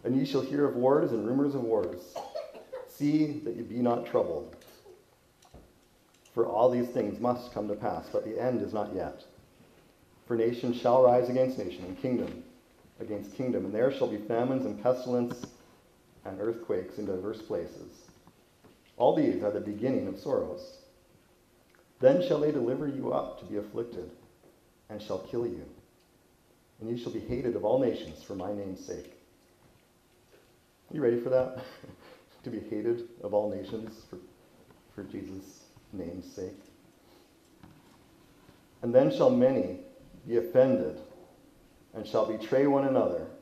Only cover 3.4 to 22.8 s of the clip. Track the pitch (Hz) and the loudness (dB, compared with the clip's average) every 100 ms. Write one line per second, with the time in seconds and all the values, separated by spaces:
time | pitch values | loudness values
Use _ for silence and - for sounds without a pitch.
3.4 | - - - 117 120 117 - - 87 - | -6 -6 -6 0 2 2 0 0 0 -2
4.4 | - - - - - - _ _ _ _ | -8 -16 -20 -20 -20 -20 _ _ _ _
5.4 | - - - _ _ _ _ _ _ 117 | -20 -20 -20 _ _ _ _ _ _ 0
6.4 | 117 104 123 123 117 131 104 104 120 120 | 0 4 4 4 0 0 -2 0 0 0
7.4 | - 110 107 - 104 85 - 104 107 110 | -4 -6 -4 -4 -4 -4 -4 -4 -4 -2
8.4 | 123 120 101 107 98 90 82 - - - | -2 -2 -2 -4 -4 -6 -6 -10 -20 -20
9.4 | _ _ - - _ _ _ _ - 117 | _ _ -20 -20 _ _ _ _ -4 0
10.4 | 117 120 127 120 123 127 123 123 120 127 | 0 0 -2 0 4 8 8 8 4 2
11.4 | 131 - 95 - 92 - 127 123 - - | 2 0 -8 -8 -12 -6 -2 -2 -4 -8
12.4 | - - _ _ - - - 104 - - | -16 -20 _ _ -20 -14 -8 -8 -8 -6
13.4 | 127 104 95 107 131 139 113 104 - 113 | -4 -2 -2 0 0 2 -2 -2 -2 0
14.4 | 123 131 104 104 123 131 127 123 123 - | 0 0 -2 0 0 0 0 0 0 -6
15.4 | - - - - _ _ _ - 101 95 | -12 -16 -20 -20 _ _ _ -16 -12 -4
16.4 | 107 110 - 98 90 - 101 92 101 113 | -4 -4 -4 -4 -4 -8 -4 -4 -4 -8
17.4 | - 98 85 - - - - _ - _ | -6 -6 -6 -12 -18 -20 -20 _ -20 _
18.4 | _ _ - _ _ - 131 156 131 - | _ _ -20 _ _ 4 4 6 2 2
19.4 | 104 104 101 104 127 127 98 - 151 127 | -2 -2 -6 -2 0 0 -2 -6 -2 -2
20.4 | 117 - - - - _ _ _ _ _ | -2 -8 -14 -20 -20 _ _ _ _ _
21.4 | _ _ _ _ _ _ 170 180 - 147 | _ _ _ _ _ _ 8 8 4 2
22.4 | 151 147 117 - | 2 0 0 -2